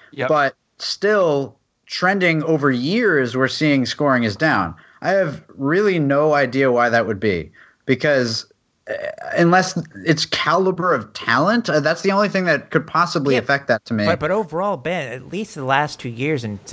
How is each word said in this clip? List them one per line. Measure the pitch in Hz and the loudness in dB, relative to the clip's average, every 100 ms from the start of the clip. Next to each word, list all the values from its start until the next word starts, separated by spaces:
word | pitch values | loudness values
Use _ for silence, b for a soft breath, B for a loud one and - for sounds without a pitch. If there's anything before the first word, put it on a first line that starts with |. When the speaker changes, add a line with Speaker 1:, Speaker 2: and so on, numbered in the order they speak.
| B | B
Speaker 1:
Yep. | 135 123 | -8 0
Speaker 2:
But | 151 139 - _ _ | 0 0 -4 _ _
still | - - 202 214 175 143 135 - _ _ _ | -10 -4 0 2 2 0 -4 -10 _ _ _
trending | - 185 196 175 160 | -2 0 2 2 2
over | 151 156 139 | 0 2 2
years, | 123 135 220 220 151 123 127 | 0 0 0 2 2 0 0
we're | 131 | -2
seeing | - 156 139 120 | 0 2 2 0
scoring | - 147 127 | 0 2 2
is | 113 104 | 0 0
down. | 160 110 85 82 B B | 0 2 -2 -6 B B
I | 151 | 0
have | 196 170 123 - | 0 0 -4 -16
really | - 139 180 214 175 | -6 -2 2 2 2
no | 139 143 156 | 2 2 4
idea | 147 131 131 135 | 2 2 2 2
why | 120 120 | 4 4
that | 117 107 | 2 0
would | 101 | 0
be, | 107 87 80 b b b - | 0 0 -4 b b b -2
because, | 127 151 139 120 113 - _ _ _ - | 0 2 2 0 -4 -10 _ _ _ -10
uh, | 107 - - - 151 | -8 -8 -10 -4 2
unless | 170 180 170 170 - 98 95 | 4 4 2 -4 -8 -6 -2
it's | 151 - | 0 -2
caliber | - 147 170 190 165 180 | -2 0 2 0 0 0
of | 139 107 | 0 -2
talent, | - - 120 175 233 220 | -8 -2 2 2 0 0
uh, | 151 | 0
that's | 147 170 | 0 0
the | 190 | 0
only | 196 208 | 0 0
thing | 196 180 | 0 0
that | 143 - | 0 0
could | 160 156 | -4 0
possibly | 160 170 160 139 127 | -2 0 0 2 0
Speaker 3:
Yeah. | |
Speaker 2:
affect | 117 139 - | 2 -2 0
that | 110 - | -2 0
to | |
me. | 113 104 | -2 0
Speaker 3:
But, | 165 | 0
but | 151 | 0
overall, | 202 185 156 202 165 | -2 -2 -4 -4 -4
Ben, | 139 180 127 | -4 -6 -6
at | 123 139 | -10 -10
least | 175 220 - | -10 -10 -8
the | 131 | -2
last | 135 151 - | 0 0 -6
two | 127 | -10
years | 113 143 147 | -6 -2 -2
in | 113 101 - | -4 -8 -8